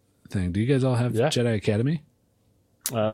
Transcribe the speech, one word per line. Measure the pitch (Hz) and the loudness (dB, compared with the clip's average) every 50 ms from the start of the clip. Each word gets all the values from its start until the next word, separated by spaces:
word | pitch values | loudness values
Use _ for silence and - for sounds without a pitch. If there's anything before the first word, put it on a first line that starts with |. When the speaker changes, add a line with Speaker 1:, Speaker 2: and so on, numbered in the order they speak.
| _ _ _ _ - - | _ _ _ _ -12 -6
Speaker 1:
thing. | - 101 90 90 | -4 -2 -2 -2
Do | 85 101 | -2 0
you | 110 127 | 0 2
guys | 143 131 127 | 2 2 2
all | 131 127 | 2 0
have | 117 123 123 110 | 0 0 0 0
Speaker 2:
Yeah. | 110 120 156 | 0 0 0
Speaker 1:
Jedi | - 127 120 120 113 | 2 0 0 0 0
Academy? | 104 - - 104 104 120 139 170 156 - - _ _ _ _ _ _ _ _ _ _ _ _ _ _ - - 131 | 0 0 0 0 2 2 0 -2 -4 -6 -12 _ _ _ _ _ _ _ _ _ _ _ _ _ _ -8 -6 -2
Speaker 2:
Uh, | 117 107 110 | -2 -2 -2